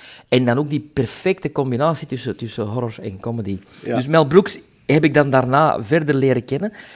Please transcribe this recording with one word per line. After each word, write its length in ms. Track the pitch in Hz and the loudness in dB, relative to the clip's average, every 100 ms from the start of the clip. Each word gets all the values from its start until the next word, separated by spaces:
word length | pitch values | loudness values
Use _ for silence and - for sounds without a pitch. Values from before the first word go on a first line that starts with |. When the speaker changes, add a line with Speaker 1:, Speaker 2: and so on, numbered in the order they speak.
| - - _ | -20 -20 _
Speaker 1:
En 180 | 127 123 | 2 2
dan 120 | 123 | 0
ook 120 | 147 | 0
die 200 | 147 - | -4 -4
perfecte 580 | - 117 - 185 185 151 | -4 -2 -2 -2 -2 -4
combinatie 560 | - 131 120 156 151 147 | -4 -2 0 0 -2 -6
tussen, 300 | 127 123 - | -8 -6 -8
tussen 260 | 113 - 104 | -8 -6 -4
horror 300 | 120 120 - | -4 -6 -8
en 180 | 101 95 | -12 -8
comedy. 400 | 117 117 101 95 - - | -6 -6 -6 -8 -10 -12
Speaker 2:
Ja. 120 | - 120 | -4 -2
Speaker 1:
Dus 120 | 131 | 2
Mel 180 | 160 139 | 2 6
Brooks 340 | 175 196 - - _ - | 4 4 -4 -14 _ 0
heb 180 | 147 | 2
ik 100 | 156 | 4
dan 160 | 147 135 | 4 4
daarna 540 | 131 123 139 156 - | 2 2 2 2 0
verder 320 | 104 160 151 135 | 0 0 0 2
leren 300 | 131 123 - | 2 0 -2
kennen, 260 | 139 214 - - | -6 -6 -10 -18